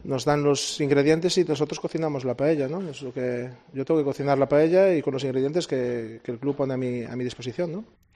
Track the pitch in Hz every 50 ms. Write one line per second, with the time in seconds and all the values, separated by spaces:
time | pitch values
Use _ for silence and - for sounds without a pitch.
0 | - - 139 127 - 151 147 147 143 143 139 135 - - - - 151 139 143 143
1 | 139 151 160 165 165 180 - 190 175 151 151 135 - - - - - 160 - 160
2 | 160 156 143 135 127 127 120 - 139 156 165 147 135 131 156 190 196 165 135 127
3 | 143 127 120 135 127 127 123 123 123 127 127 - _ - - 131 131 - 160 156
4 | 143 139 131 - 139 143 139 139 139 - 147 147 156 160 175 185 196 196 180 151
5 | - 147 131 131 139 135 123 131 131 139 156 180 156 - 147 131 123 123 120 120
6 | 113 110 113 113 - - 120 113 131 143 139 139 139 135 131 127 127 123 123 120
7 | 113 113 120 123 123 117 - - 117 127 - - 180 165 151 202 226 - _ _
8 | _ _ _